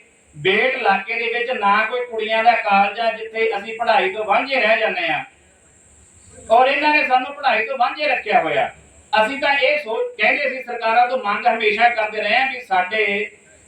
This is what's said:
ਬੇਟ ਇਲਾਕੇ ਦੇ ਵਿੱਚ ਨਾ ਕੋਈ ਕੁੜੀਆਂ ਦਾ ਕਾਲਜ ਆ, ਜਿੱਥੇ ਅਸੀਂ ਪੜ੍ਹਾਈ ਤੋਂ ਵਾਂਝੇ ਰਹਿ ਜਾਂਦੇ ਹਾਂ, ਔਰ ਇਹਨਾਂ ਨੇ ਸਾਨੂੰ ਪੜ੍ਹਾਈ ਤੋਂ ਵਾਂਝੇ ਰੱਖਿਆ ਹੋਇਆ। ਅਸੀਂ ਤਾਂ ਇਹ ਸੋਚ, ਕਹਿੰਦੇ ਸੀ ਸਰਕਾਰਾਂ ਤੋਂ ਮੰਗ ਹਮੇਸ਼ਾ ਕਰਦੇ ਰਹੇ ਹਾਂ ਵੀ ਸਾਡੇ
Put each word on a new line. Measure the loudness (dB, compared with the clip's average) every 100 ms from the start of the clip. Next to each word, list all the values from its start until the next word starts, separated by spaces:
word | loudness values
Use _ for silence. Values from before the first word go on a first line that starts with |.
| _ _ _ -4
ਬੇਟ | 0 2 2 0
ਇਲਾਕੇ | 0 0 -2 -6
ਦੇ | -4 -4
ਵਿੱਚ | -4
ਨਾ | -2 2 2 0
ਕੋਈ | -4 -6
ਕੁੜੀਆਂ | -6 -2 2
ਦਾ | 4
ਕਾਲਜ | 2 4 2 2 0
ਆ, | -4
ਜਿੱਥੇ | -4 -6 -4 -2 -2
ਅਸੀਂ | -6 -6
ਪੜ੍ਹਾਈ | 2 2 2
ਤੋਂ | -2 0
ਵਾਂਝੇ | 0 0 0
ਰਹਿ | 2 2
ਜਾਂਦੇ | 0 -2 -4
ਹਾਂ, | -4 -6 _ _ _ _ _ _ _ _ _ -20 -12 2
ਔਰ | 4 4
ਇਹਨਾਂ | 2 2
ਨੇ | 2
ਸਾਨੂੰ | 2 0 0
ਪੜ੍ਹਾਈ | -4 -2 0 -2
ਤੋਂ | -2
ਵਾਂਝੇ | -2 0 -2
ਰੱਖਿਆ | -2 2 2
ਹੋਇਆ। | 2 0 -2 -6 -20 _ -2
ਅਸੀਂ | 0 0 0
ਤਾਂ | -2
ਇਹ | 0 0 0
ਸੋਚ, | -2 -4 -6 -2
ਕਹਿੰਦੇ | 0 0 -2
ਸੀ | -6
ਸਰਕਾਰਾਂ | -10 -4 0 4 4
ਤੋਂ | 2
ਮੰਗ | -2 0 0
ਹਮੇਸ਼ਾ | 2 0 2 2
ਕਰਦੇ | 2 -4 -2
ਰਹੇ | 0 0
ਹਾਂ | 0
ਵੀ | -4
ਸਾਡੇ | -2 -2 0 -2 -2 -2 -6 -12 _ _